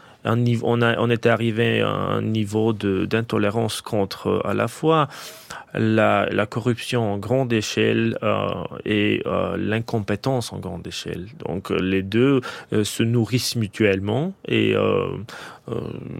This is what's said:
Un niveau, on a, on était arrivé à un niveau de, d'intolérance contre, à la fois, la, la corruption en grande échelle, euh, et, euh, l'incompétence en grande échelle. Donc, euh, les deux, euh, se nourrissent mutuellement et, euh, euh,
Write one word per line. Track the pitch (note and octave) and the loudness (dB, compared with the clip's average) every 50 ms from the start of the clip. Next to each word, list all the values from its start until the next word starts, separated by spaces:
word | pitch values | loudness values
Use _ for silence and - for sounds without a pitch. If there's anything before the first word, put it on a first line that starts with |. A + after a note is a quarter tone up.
| - - - _ - | -20 -20 -20 _ 0
Un | A2+ A2+ | 0 2
niveau, | A#2+ A#2+ A#2+ A#2 A2+ - | 4 4 4 2 2 2
on | B2 A#2 A#2+ A#2+ | 2 2 4 4
a, | A#2 A2+ - | 4 4 2
on | A#2 A#2+ | 2 2
était | A#2+ A2+ - A#2+ | 2 4 4 4
arrivé | A2+ G#2+ A#2 A#2 G#2+ A2+ A#2 A2+ A2+ A2 | 4 4 2 0 2 2 2 2 2 2
à | G#2+ G#2 | 2 0
un | G2+ G2 F#2+ F#2+ G#2 G#2+ | 0 -2 -2 -2 -2 0
niveau | G#2+ A2 A2 A2 G#2+ G2+ G#2+ A2 A2 A2+ A2 | 0 0 0 -2 -2 0 0 2 2 2 0
de, | G#2 G#2 G2+ F#2+ F#2 F#2 | 0 0 0 0 0 0
d'intolérance | F#2+ A2 A2+ A#2 - A2+ G#2+ G#2 G2+ G2+ A#2 A2+ G#2+ - - | 0 0 -2 0 0 0 0 0 0 0 0 -2 -2 -4 -6
contre, | - - A#2 G#2 G2 G2 - - - G2 F#2+ G2 - | -6 -4 -2 -2 -2 -2 -4 -4 -2 0 0 0 0
à | G2+ G2+ | 0 0
la | G#2 A2 | 0 -2
fois, | A2+ - - D#3 D#3 D#3+ D#3 C#3+ - - - - - - - - - - - - - - | -2 -4 -2 2 2 4 4 2 0 -4 -12 -16 -16 -18 -18 -18 -16 -16 -16 -14 -6 -2
la, | G#2 A2 A2 A2 A2 G#2+ G#2 G#2 G2+ G2+ F#2+ | 0 2 2 4 4 4 4 4 4 2 2
la | G2 G2+ G#2 | 0 0 -2
corruption | - - A#2+ A2 B2 A2+ - - - B2+ A#2+ A2+ G#2 G2+ | 0 -2 -2 0 0 -2 -2 -4 -2 -2 0 0 0 -2
en | |
grande | G2+ G2 G#2 B2+ C3 C3+ A#2 A#2 | -4 -2 0 0 0 2 2 0
échelle, | A2 G#2 - - A2+ A2 A2 A2 A2+ A2+ A2+ G#2+ - A2+ | 0 0 0 0 2 2 2 2 2 2 0 0 0 0
euh, | G#2+ G#2 G2+ G2+ G2 F#2 F#2 - - - - - | 0 0 0 0 -2 -2 -4 -6 -8 -10 -8 -4
et, | - G#2+ G#2 G#2 G#2+ G#2+ A2 - | 0 0 2 2 2 2 0 0
euh, | - F2+ F#2 F#2 F2+ F2+ | -2 0 0 0 -2 -2
l'incompétence | F#2 F#2+ G2+ G#2+ A2+ A2+ - - A2 G2+ - G#2 G2+ - C3 C3+ B2 A2+ - G2 | -2 -2 -2 -2 -2 -2 -2 -4 -4 -2 -2 -4 -2 0 -2 -2 -2 -2 -6 -8
en | G2 | -8
grande | G2 F2+ F2+ E2+ F2 | -8 -8 -10 -10 -10
échelle. | F2+ - - - E2+ E2+ F2 F2+ G#2+ - - - | -10 -10 -10 -8 -8 -8 -8 -10 -12 -14 -12 -8
Donc, | - D#2+ G2 - - | -6 -6 -6 -4 -2
euh, | F#2+ | -2
les | E2+ F2+ F#2 F#2+ F#2+ F#2+ | 0 0 2 0 0 0
deux, | G2 G#2 A#2 B2+ C#3 C#3 B2+ - - - - - - - | 0 2 2 4 4 4 2 0 -2 -10 -14 -8 -2 0
euh, | G#2+ G#2 | 0 0
se | - - - A#2 | 0 0 0 0
nourrissent | A2+ A#2+ A#2+ A2 - B2+ B2 - - - | 2 4 2 2 2 0 0 0 -2 -2
mutuellement | A#2+ G#2+ F#2+ - - A2 G2+ F#2+ F#2+ G2 G#2 A2 C3 D#3+ F#3+ F#3+ - - | -2 -4 -4 0 2 4 4 4 2 0 -2 -2 -2 -2 -4 -6 -8 -4
et, | - A#2 A2 A2 G#2+ G#2+ | -2 0 2 2 2 2
euh, | G#2 G2+ G2+ G2 F#2+ F#2 F#2 F#2 F#2+ G#2+ - - - - - - - _ - | 2 2 2 2 0 0 -2 -6 -8 -10 -12 -14 -16 -16 -18 -18 -18 _ -8
euh, | - - - - - - - - - | -8 -8 -8 -8 -10 -10 -10 -10 -10